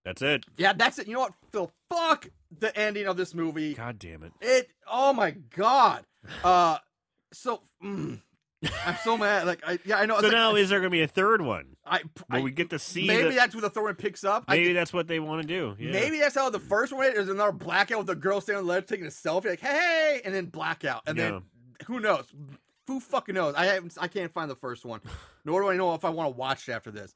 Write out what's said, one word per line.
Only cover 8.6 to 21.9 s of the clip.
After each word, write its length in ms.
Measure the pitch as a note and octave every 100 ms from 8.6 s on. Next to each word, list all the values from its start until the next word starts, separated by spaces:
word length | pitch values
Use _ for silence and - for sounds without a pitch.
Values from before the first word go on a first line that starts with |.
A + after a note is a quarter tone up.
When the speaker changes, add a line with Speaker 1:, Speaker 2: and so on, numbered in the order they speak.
| D#3 - F3
Speaker 2:
I'm 100 | A3+
so 140 | A3 A3+
mad. 280 | G#3 G3+ E3+
Like, 140 | E3+ D#3
I, 120 | F3
yeah, 140 | F#3+ G#3
I 80 | G#3+
know. 80 |
Speaker 1:
So 40 | G#3
Speaker 2:
It's 40 | G#3
like, 40 |
Speaker 1:
now, 220 | A3+ A3+
is 160 | G#3 F#3+
there 80 | G3+
gonna 100 | F#3
be 120 | E3+
a 60 | D#3
third 340 | - G3+ A3
one? 240 | C#3 F2+ C2+ -
Speaker 2:
I, 180 | - F3 D#3 - -
Speaker 1:
Will 80 | B2
Speaker 2:
I, 20 |
Speaker 1:
we 100 | C3+
get 180 | C3+ E3+
to 80 | D#3
see 300 | - F3+ F#3+
Speaker 2:
maybe 220 | A3 B3+
Speaker 1:
the 40 |
Speaker 2:
that's 220 | B3+ A#3+ A3+
where 40 |
the 60 | G#3
third 140 | A3
one 120 | G#3+ F3
picks 260 | G#3 -
up. 220 | G3 G#3 -
I 80 |
Speaker 1:
Maybe 140 | D#3 F3
Speaker 2:
thi- 40 |
Speaker 1:
that's 180 | F3 E3
what 160 | F3 E3
they 100 | E3
wanna 240 | D#3 D#3+
do. 320 | D3+ F3+ B2+ G2+
Yeah. 100 | A#2
Speaker 2:
Maybe 300 | F#3+ C4+ D#4
that's 160 | C#4+ C#4
how 120 | C4
the 120 | G3+
first 320 | C#3+ G3+ C4
one 140 | C4+ C4
is. 80 |
There's 140 | G#3+ F#3+
another 220 | G3 G#3
blackout 480 | F#3 E3+ F3+ G#3 A3
with 80 | F#3
the 80 |
girl 260 | D#3+ F3+ G3+
standing 200 | G3 G3+
on 60 | F3
the 40 |
ledge 140 | F#3 F#3
taking 180 | G#3+ D3+
a 20 |
selfie, 380 | - D#3+ F3 G3+
like, 120 | F3
"Hey," 600 | B3+ D4 F4 D#4+ D#4 C4
and 80 | G3+
then 140 | F#3+ F3
blackout, 560 | D#3+ D#3+ D#3+ C#3+ A#2 D#3
and 100 | D#3
Speaker 1:
Yeah. 60 | -
Speaker 2:
then 120 | F#2+ F#2 _ B2 -
who 100 | -